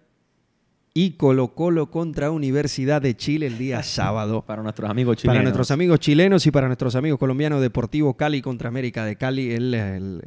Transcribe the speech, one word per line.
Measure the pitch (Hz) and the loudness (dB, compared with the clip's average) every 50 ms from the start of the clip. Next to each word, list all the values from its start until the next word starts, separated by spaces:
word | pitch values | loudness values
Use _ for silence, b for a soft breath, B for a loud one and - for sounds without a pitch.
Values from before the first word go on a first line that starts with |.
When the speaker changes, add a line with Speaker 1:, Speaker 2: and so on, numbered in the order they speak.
| _ _ _ _ _ _ _ _ _ _ _ _ _ _ _ _ _ _ - | _ _ _ _ _ _ _ _ _ _ _ _ _ _ _ _ _ _ 0
Speaker 1:
y | 156 185 190 151 | 0 2 0 2
Colo-Colo | - 151 139 131 131 127 120 - - 160 175 170 165 147 - | 2 2 4 4 4 2 0 -2 -2 0 0 0 0 0 -2
contra | - 165 170 165 143 - 143 147 | -4 -6 -6 -6 -4 -4 -4 -2
Universidad | 165 160 147 135 131 143 147 147 - - 131 131 147 151 135 | -2 -2 -2 -2 0 0 -2 -2 -2 -2 0 0 0 2 2
de | 135 113 | 0 -2
Chile | - - 143 147 156 156 135 | -2 -2 -2 -2 -2 -2 -4
el | 117 113 | -4 -4
día | 127 135 127 117 - | -6 -4 -4 -6 -6
Speaker 2:
<laughs> | |
Speaker 1:
sábado. | - - - 98 95 104 110 107 104 110 110 - | -6 -4 -2 -2 -2 -2 -2 -2 -2 -2 -4 -4
Speaker 2:
Para | - 107 107 110 | -6 -8 -8 -6
nuestros | 107 107 - 110 104 | -6 -6 -6 -4 -4
amigos | 107 120 127 120 113 | -2 0 2 2 2
Speaker 1:
Para | - - | 2 2
Speaker 2:
chilenos. | - 123 127 127 | 2 4 4 4
Speaker 1:
nuestros | 131 127 127 127 - 139 | 2 2 0 0 0 0
amigos | 147 180 175 165 147 | 2 4 4 4 4
chilenos | - - 147 151 180 196 202 175 - | 4 4 4 6 6 6 4 4 4
y | 151 139 | 4 4
para | 143 131 131 | 4 2 2
nuestros | 127 - - 127 113 | 0 -2 -2 -2 -2
amigos | 127 127 156 147 123 | 0 0 0 -2 0
colombianos, | 135 131 127 135 151 151 151 139 | 0 0 0 0 0 0 0 0
Deportivo | 131 123 104 127 117 110 - 151 151 143 123 | 0 0 0 -2 -4 -2 0 0 0 0 0
Cali | - 151 151 151 139 | 0 -2 -2 -2 -2
contra | 120 135 127 113 131 123 | -4 -4 -6 -6 -6 -6
América | 117 135 127 120 104 120 110 | -6 -4 -6 -6 -4 -4 -6
de | 107 107 | -6 -6
Cali, | - 131 131 135 131 135 120 | -4 -4 -4 -2 -2 -2 -2
el, | 117 117 123 127 123 | -2 -2 -2 -2 -2
el, | 113 104 98 95 92 95 95 92 82 - | -2 -2 -4 -4 -6 -6 -8 -8 -10 -12